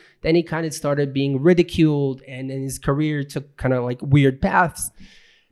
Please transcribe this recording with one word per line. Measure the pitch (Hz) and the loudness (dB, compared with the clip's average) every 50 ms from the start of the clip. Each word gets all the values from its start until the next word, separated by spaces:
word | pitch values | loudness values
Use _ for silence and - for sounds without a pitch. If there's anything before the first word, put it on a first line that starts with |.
| - _ _ _ - | -20 _ _ _ -2
then | 160 160 | 0 0
he | 175 160 | 0 0
kinda | - 160 156 165 160 | -2 -4 -6 -6 -6
started | 143 - - 147 143 143 143 139 131 | -6 -4 -2 -2 0 0 0 -2 -2
being | 135 139 139 139 131 135 | -2 -2 0 0 2 4
ridiculed, | 170 180 170 175 175 - - 160 156 147 143 143 135 131 123 - | 4 4 4 2 0 2 2 2 4 4 2 -2 -2 -4 -6 -12
and | - 135 127 135 135 | -16 -12 -10 -10 -8
then | 135 135 135 | -6 -6 -6
his | 135 127 - | -6 -8 -6
career | - - 139 143 151 156 151 147 139 | -2 -2 0 0 0 -2 -2 -2 -4
took | 143 - 151 143 _ _ - | -6 -8 -10 -10 _ _ -4
kinda, | - 131 131 127 | -2 0 0 0
like, | 120 123 123 127 - | 0 -2 -6 -6 -2
weird | 143 135 147 139 135 131 135 | 2 4 4 4 4 2 0
paths. | - 190 - 185 180 165 - - - - _ - - - - - _ _ _ _ _ _ | -2 2 4 4 2 2 0 -6 -12 -12 _ -16 -20 -20 -20 -20 _ _ _ _ _ _